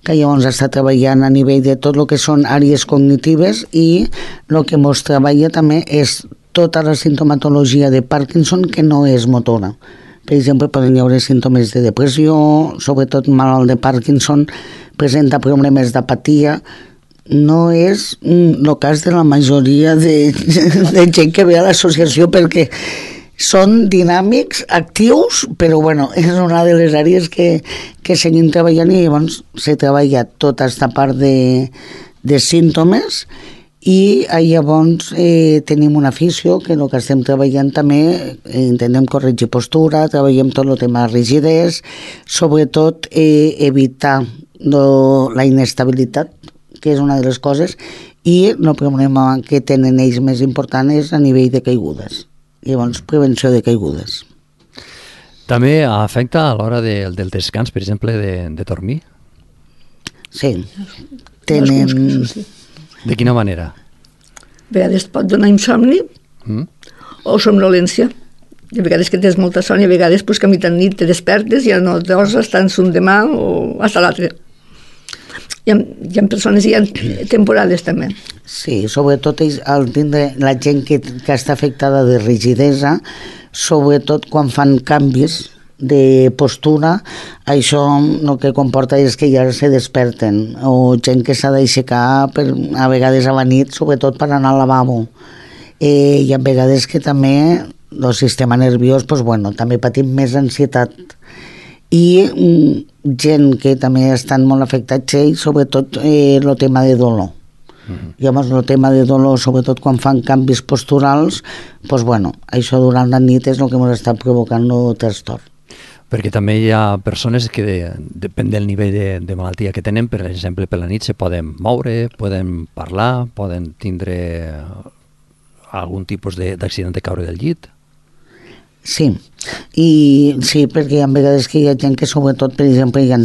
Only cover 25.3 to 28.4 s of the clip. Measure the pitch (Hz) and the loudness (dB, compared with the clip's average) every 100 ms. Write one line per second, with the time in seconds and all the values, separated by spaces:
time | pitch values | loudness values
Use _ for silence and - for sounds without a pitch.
25.3 | - - - 170 156 160 151 135 - 170 | -2 -6 -2 2 2 2 0 -2 0 0
26.3 | 180 175 170 170 170 165 151 156 185 165 | 2 0 2 4 4 4 2 2 2 0
27.3 | - 175 165 - - - - - 170 165 | 0 0 0 -4 -14 -16 -10 -4 -2 2
28.3 | 160 | 2